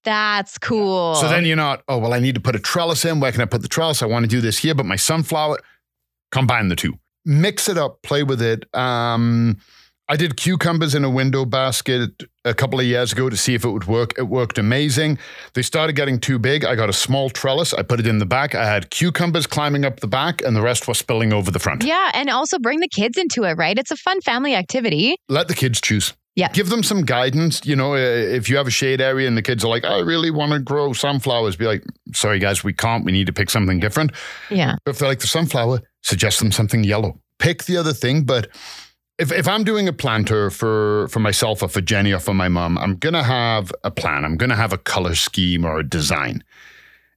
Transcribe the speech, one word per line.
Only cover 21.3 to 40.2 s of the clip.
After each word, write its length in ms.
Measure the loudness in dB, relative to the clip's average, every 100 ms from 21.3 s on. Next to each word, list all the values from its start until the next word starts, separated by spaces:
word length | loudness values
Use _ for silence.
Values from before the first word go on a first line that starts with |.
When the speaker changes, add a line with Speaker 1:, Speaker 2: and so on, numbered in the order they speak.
Speaker 2:
over 180 | 2 0
the 100 | -2
front. 260 | -2 -2 0
Speaker 1:
Yeah, 260 | 2 2
and 160 | 0 0
also 300 | 0 0 0
bring 220 | 0 0
the 80 | -2
kids 280 | 0 0 0
into 280 | -2 0 0
it, 80 |
right? 260 | 0 0 0
It's 100 | -2
a 60 | -2
fun 240 | -2 0
family 340 | 0 0 0
activity. 600 | 0 0 -2 0 0 0 -2 -2
Speaker 2:
Let 180 | -2 0
the 80 | 0
kids 240 | 0 0
choose. 340 | 0 0 -2 -8 _ -2
Speaker 1:
Yeah. 140 | 0
Speaker 2:
Give 180 | 0 0
them 160 | 0
some 200 | 0 0
guidance. 600 | 2 0 2 2 0 0 0
You 120 | 0
know, 160 | 0
uh, 40 | 2
if 520 | 2 2 0 0 0
you 80 | 0
have 100 | 2
a 40 |
shade 280 | 0 0 2
area 300 | 2 2 2
and 80 | 0
the 40 |
kids 220 | 0 0
are 60 | 0
like, 160 | 0 0
"I 140 | 0
really 300 | 2 0 0
wanna 300 | 0 0 -2
grow 320 | -2 -2 0
sunflowers," 640 | 0 0 0 0 0 0 0
be 120 | 0
like, 180 | -2 -6 -16 -8
"Sorry, 240 | -2 0 2
guys, 280 | 2 0 -2
we 80 |
can't. 320 | -2 0 0 2
We 80 |
need 140 | 2 2
to 60 |
pick 160 | 0 0
something 300 | 2 2 2
different." 320 | 0 0 0 -2 -14 -14 -4
Speaker 1:
Yeah. 260 | 0 0 -2
Speaker 2:
But 80 | -4
if 80 | -2
they're 80 | 0
like, 120 | 0
"The 80 | 0
sunflower," 520 | 0 0 0 0 0 -4 _
suggest 380 | -4 0 0 2
them 120 | 0
something 320 | 2 2 2
yellow. 340 | 2 2 0 -6 _ -2
Pick 260 | 0 0
the 140 | -2 0
other 160 | 0
thing, 300 | 0 0 2
but 260 | 2 0 -2 -10 -18 -18 -20 _ _ -4
if, 120 | -2
if 160 | 0 2
I'm 160 | 2
doing 240 | 2 2 0
a 60 |
planter 560 | -2 0 0